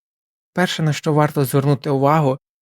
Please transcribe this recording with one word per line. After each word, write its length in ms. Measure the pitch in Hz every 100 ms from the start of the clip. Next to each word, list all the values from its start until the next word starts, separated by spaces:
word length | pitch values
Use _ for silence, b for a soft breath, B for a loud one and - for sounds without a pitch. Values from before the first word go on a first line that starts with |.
| _ _ _ _ _
Перше, 300 | - 180 -
на 100 | 156
що 200 | 143 165
варто 320 | 147 151 151
звернути 460 | 135 143 139 143 151
увагу, 480 | 135 139 160 139 131 _ _